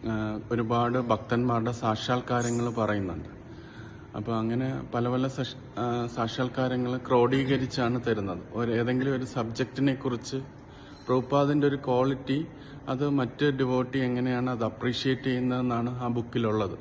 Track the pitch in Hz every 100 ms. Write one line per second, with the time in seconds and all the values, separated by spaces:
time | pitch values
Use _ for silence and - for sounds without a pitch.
0 | 113 110 107 107 - 120 113 120 120 127
1 | 120 107 - 120 123 117 113 120 117 110
2 | - 123 120 123 120 120 120 117 107 104
3 | 95 82 - - - - - - - -
4 | - - 107 113 113 117 131 135 127 123
5 | 120 127 135 135 127 - - - 123 123
6 | 120 123 113 - 127 127 127 127 123 127
7 | 123 127 120 135 135 135 127 - 120 120
8 | 117 107 98 87 - 110 117 113 120 127
9 | 135 127 127 131 113 113 127 - 139 131
10 | 131 120 - 135 139 - - - - -
11 | - 127 123 143 143 147 143 139 131 123
12 | 131 131 139 139 170 - - - - 131
13 | 147 143 120 - 147 135 131 127 123 135
14 | 127 123 127 123 127 120 110 104 120 127
15 | 135 131 131 123 127 123 127 117 120 123
16 | 123 120 117 127 113 107 98 82